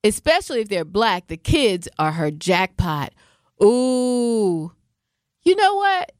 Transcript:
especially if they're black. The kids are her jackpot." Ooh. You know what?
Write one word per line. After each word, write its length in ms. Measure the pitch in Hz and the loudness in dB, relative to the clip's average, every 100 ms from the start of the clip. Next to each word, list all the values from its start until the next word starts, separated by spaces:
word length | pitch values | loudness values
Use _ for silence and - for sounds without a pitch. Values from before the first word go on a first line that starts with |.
especially 580 | 214 - - 339 - 262 | 0 -2 0 0 0 -6
if 80 | 214 | -4
they're 160 | 196 160 | -4 -4
black. 420 | 190 226 180 - | -2 0 -2 -6
The 100 | 160 | -12
kids 500 | - 302 254 180 - - | -2 2 2 0 -6 -4
are 140 | 156 | -2
her 180 | 160 151 | 0 -4
jackpot." 840 | 151 170 180 185 - 180 151 139 _ _ _ _ _ | -4 0 0 0 -2 -4 -4 -6 _ _ _ _ _
Ooh. 1080 | 202 247 254 254 247 247 240 226 202 170 160 _ _ _ _ _ _ _ | 4 4 2 0 0 0 0 0 0 -2 -6 _ _ _ _ _ _ _
You 120 | - 370 | 0 2
know 200 | 392 403 | 2 2
what? 360 | 403 370 - | 0 -2 -4